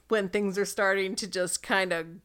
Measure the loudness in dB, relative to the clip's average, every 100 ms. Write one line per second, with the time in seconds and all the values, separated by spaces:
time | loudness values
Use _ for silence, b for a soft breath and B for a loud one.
0 | -2 0 2 0 0 0 -2 2 2 2
1 | 0 -4 -4 -2 -2 -2 0 2 2 -2
2 | -4 -12